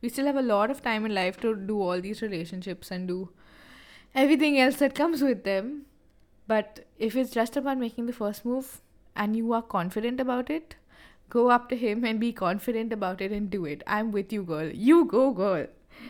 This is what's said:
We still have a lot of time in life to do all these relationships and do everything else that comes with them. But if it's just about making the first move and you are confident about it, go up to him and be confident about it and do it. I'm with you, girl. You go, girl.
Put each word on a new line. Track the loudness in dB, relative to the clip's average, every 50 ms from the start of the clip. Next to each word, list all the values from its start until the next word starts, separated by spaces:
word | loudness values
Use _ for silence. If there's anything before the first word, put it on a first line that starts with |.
We | -8 -6
still | -4 0 0 0
have | 2
a | 2 2
lot | 2 2 2 2 2
of | -2 -2 -4
time | -2 -2 -2 -2
in | -2 0
life | 0 0 -2 -2 -2
to | -2 -2 -2
do | -2 -4 -4 -2 0
all | 0 0 -2 -2
these | -4 -6 -8 -6
relationships | -6 -6 -6 -6 -6 -8 -10 -10 -8 -8 -10 -10 -10 -10
and | -8 -8 -6 -4
do | -4 -6 -6 -10 -14 _ -20 -20 -20 -20 -20 -20 -20 -20 -20 -20 -20 -20 -16 _ 2
everything | 4 6 6 6 6 4 4 6 6
else | 6 4 4
that | 4 2 2 2
comes | 2 0 0 2 2 2
with | 2 2 0 0
them. | -2 0 0 -2 -4 -8 -10 -12 -16 _ _ _ _ _ _ _ _ _ _ _ 0
But | 0 0 0 -2 -6 -20 -20 _ _ -4
if | -4 -2 0
it's | 0 0 0
just | 0 0 0 0 0 -2
about | -2 -2 -2 -2
making | -2 -4 -6 -6 -6
the | -6 -4
first | -4 -4 -4 -4 -4 -4
move | -4 -4 -4 -4 -8 -14 -20 _ _ _ _ _ _ -6
and | -4 -2 0 0
you | 0 0 0 0
are | -2 -2
confident | -2 -4 -4 -2 -2 -4 -4 -2 -2 -2 -2
about | -2 -2 -2 -2 -2 -2
it, | -4 -6 -6 -10 -20 -20 _ _ -20 -20 -20 -20 -20 _ _ -4
go | 0 2 4 6
up | 6 4 2 0
to | -6
him | -2 -2 -2 0 0 0
and | 0 0 0
be | 0 -2
confident | -2 -2 0 0 0 -2 -2 -4 -2 -2 -2 -4 -4
about | -4 -4 -4 -4 -4
it | -4 -4
and | -4 -4 -4 -4
do | -4 -4 -4
it. | -4 -6 -8 -6 -4
I'm | -2 -2 -2 -2
with | -2 -4 -4 -4
you, | -4 -6 -4
girl. | -4 -4 -4 -4 -4
You | -4 0 6 8 8 8 8
go, | 6 4 4 4 4
girl. | 4 2 0 2 2 0 -2 -4 -8 -20 _ _ -20 -20 -20